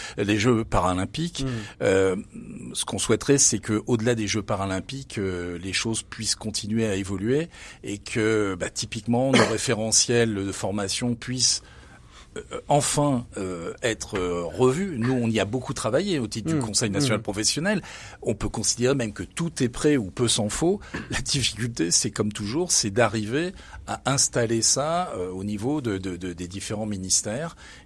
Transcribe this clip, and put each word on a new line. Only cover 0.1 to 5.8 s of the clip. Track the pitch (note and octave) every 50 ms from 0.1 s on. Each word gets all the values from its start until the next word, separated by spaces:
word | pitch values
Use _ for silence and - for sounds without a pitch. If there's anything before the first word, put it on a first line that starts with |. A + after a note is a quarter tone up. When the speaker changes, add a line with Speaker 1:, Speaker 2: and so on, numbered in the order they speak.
| - -
Speaker 1:
les | A#2+ G2 G#2
Jeux | G#2+ G2+ B2+ B2 A2 A2+
paralympiques. | - - G#2 F2 F#2 F#2 F2+ F#2+ - - - D#3+ E3+ E3+ - C#3
Speaker 2:
Mm. | C3+ B2 A2+ G#2+ G#2 - - -
Speaker 1:
Euh, | G2+ F#2+ F#2+ F#2+ F#2+ F#2 F#2+ - - - - - - - - - - -
ce | - -
qu'on | - - G2+
souhaiterait, | - - A2+ G#2 - - C#3 C#3+
c'est | - - - G#2
que, | - - G#2+ G#2+ -
au-delà | - B2 A2+ A2 A#2+ B2
des | A2+ G#2+
Jeux | G2+ G2+ A2 G2+
paralympiques, | - A2 F#2+ G2 G2 F#2+ F#2+ F#2 - C3 C#3 C3+ - -
euh, | - G2 F#2+ F2+ F2 F2 F2 F2
les | E2+ F2 F#2+ F2+
choses | -